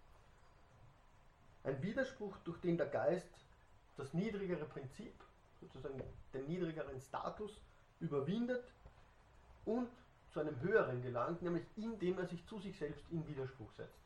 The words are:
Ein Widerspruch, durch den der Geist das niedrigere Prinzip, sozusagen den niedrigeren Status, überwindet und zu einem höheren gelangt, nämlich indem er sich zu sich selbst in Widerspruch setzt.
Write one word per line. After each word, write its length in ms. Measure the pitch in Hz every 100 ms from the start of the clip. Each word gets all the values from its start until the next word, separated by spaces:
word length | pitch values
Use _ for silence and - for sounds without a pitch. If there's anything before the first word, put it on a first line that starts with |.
| - - - - - - - - - - - - - - - -
Ein 180 | - 135
Widerspruch, 560 | 175 254 254 - 208 -
durch 160 | - 170
den 160 | 180 170
der 100 | 147
Geist 420 | 113 131 180 - - - - - - - -
das 160 | 135
niedrigere 520 | 165 214 202 190 165 147
Prinzip, 480 | 143 131 - 233 - - - - -
sozusagen 420 | 131 131 143 135 - - -
den 140 | 135 139
niedrigeren 520 | 180 170 156 143 131
Status, 580 | - - - - 214 - - - - -
überwindet 640 | 160 143 139 214 240 247 - - - - - - - - - - -
und 240 | 226 240 - - - -
zu 100 | 170
einem 200 | 151 123
höheren 400 | 175 220 151 123
gelangt, 400 | 123 120 131 170
nämlich 240 | 175 170 - -
indem 440 | 220 220 180 185
er 80 | 175
sich 180 | 175 -
zu 140 | 220
sich 180 | 190 -
selbst 280 | 147 156 -
in 180 | 165 151
Widerspruch 440 | 135 127 - 107
setzt. 260 | - 107 -